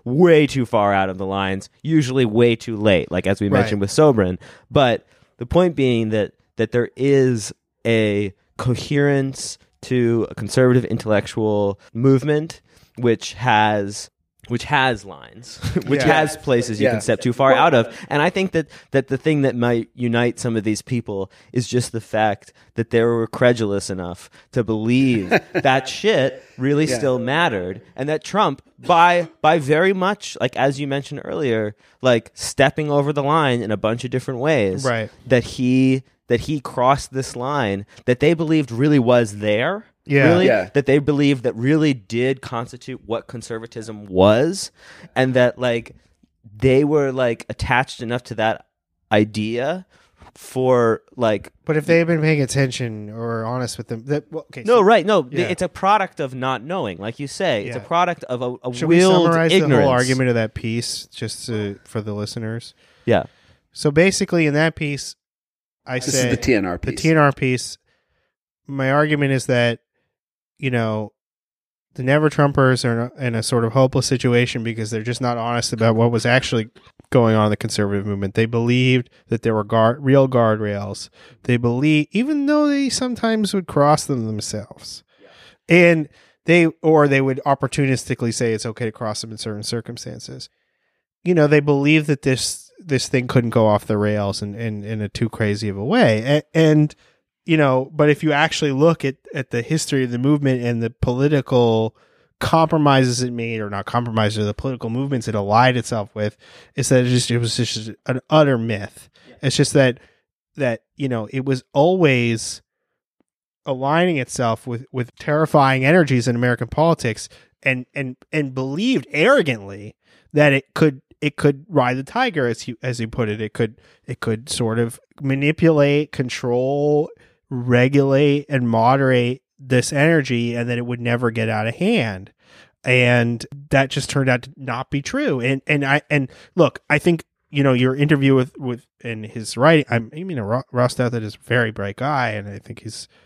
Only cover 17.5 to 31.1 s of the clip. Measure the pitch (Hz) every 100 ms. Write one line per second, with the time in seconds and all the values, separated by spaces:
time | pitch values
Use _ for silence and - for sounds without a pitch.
17.5 | 131 165 131 113 - - 147 165 190 190
18.5 | 165 147 - _ 135 127 135 160 147 135
19.5 | 120 120 120 - - 120 117 120 - 123
20.5 | 113 104 104 - 123 113 98 95 _ _
21.5 | 123 120 123 120 113 - 107 107 101 -
22.5 | _ _ - 113 117 117 117 113 - 123
23.5 | 120 104 101 - 92 90 87 - - _
24.5 | 127 110 110 113 127 135 117 90 214 -
25.5 | 175 135 131 - - 208 185 131 - -
26.5 | - 135 147 151 120 139 127 120 151 170
27.5 | 101 90 95 - - 143 156 - 196 185
28.5 | 135 _ _ 123 170 175 175 160 - 151
29.5 | 165 135 151 190 190 185 208 - - 127
30.5 | - 135 135 143 139 135